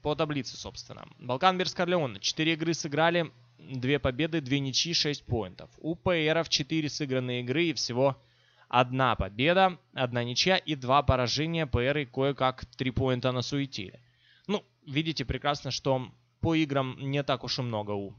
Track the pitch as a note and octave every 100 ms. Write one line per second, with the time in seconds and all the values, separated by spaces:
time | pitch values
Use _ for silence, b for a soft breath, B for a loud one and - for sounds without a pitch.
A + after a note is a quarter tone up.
0 | D3 D3+ D#3 D3 A#2+ - G#2 - - -
1 | - - B2 B2+ F#3 F#3 F3 - F3 F3+
2 | C#3 G2 - - D#3+ E3 D#3+ D#3+ E3 C#3
3 | E3 F3 D#3+ - _ _ D#3 C3 B2+ C#3
4 | C3+ B2 E3 D#3+ C3 C#3 C3+ A#2+ E3 E3
5 | D3+ C#3+ - A#2+ F#2 - D#2+ - D#3 E3+
6 | F#3 E3+ D3+ D#3+ D#3+ - D3 D#3+ D3 -
7 | D3 C3 B2+ B2 B2 C#3 E3+ B2 - A#2+
8 | C#3 B2+ b b b b b B2 B2 C3
9 | B2+ A2 F#2+ G2+ C#3+ F3+ F#3+ F3 _ C3
10 | B2 A#2+ A#2+ B2 F3+ F#3+ - D3 B2 C#3
11 | C3+ C3 A#2+ B2 D#3+ E3 D3 A#2+ B2 D3
12 | C3 - C3+ C3 C3 B2+ - - C3 A#2+
13 | C3 B2 B2+ B2+ A#2+ C#3+ C3+ - F#2+ -
14 | b b b b - G3+ - _ - C3+
15 | D#3+ D3+ D3 B2+ C#3+ D3 C#3 - C#3+ C3
16 | A#2+ - _ _ E3 D#3+ D3+ C#3 C3 A#2+
17 | C#3 C#3+ C#3 C3 B2 - B2 A2 G#2 G2+
18 | G2